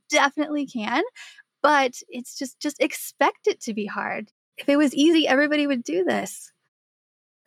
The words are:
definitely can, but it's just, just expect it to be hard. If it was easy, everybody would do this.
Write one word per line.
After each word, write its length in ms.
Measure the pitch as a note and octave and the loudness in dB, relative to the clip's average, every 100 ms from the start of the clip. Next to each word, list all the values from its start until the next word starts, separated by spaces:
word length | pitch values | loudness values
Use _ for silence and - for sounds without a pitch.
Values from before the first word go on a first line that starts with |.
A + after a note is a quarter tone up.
| - | -2
definitely 580 | D4+ C#4 D4+ D4 D4 C4+ | 2 2 0 -4 -4 -6
can, 360 | A#3 G#3+ B3+ A#4+ - - - _ _ | -6 -2 -2 -2 -8 -20 -20 _ _
but 400 | C#4+ C#4+ C4 - - | 2 4 2 -4 -14
it's 300 | B3 - - | -14 -14 -10
just, 220 | C4+ - | -10 -6
just 200 | D4 - | -8 -2
expect 680 | D#4 - - - E4+ - G#4 | -2 -2 -12 -2 -2 0 -4
it 120 | - | -4
to 140 | - | -6
be 100 | G#3 | -6
hard. 460 | G#3 G3+ G#3 A3+ G#3+ _ _ - | -6 -6 -6 -8 -12 _ _ -6
If 100 | - | 0
it 80 | C#4+ | 4
was 180 | C#4+ | 4
easy, 320 | C4+ D#4 E4 C#4+ | 4 4 6 4
everybody 400 | C4 D4 D4+ C#4+ | 2 2 0 0
would 160 | C4 | -2
do 220 | C4+ E4+ | -2 -2
this. 480 | F4 G#3 G3+ - - _ _ _ _ _ _ _ _ _ | -2 -2 -6 -12 -20 _ _ _ _ _ _ _ _ _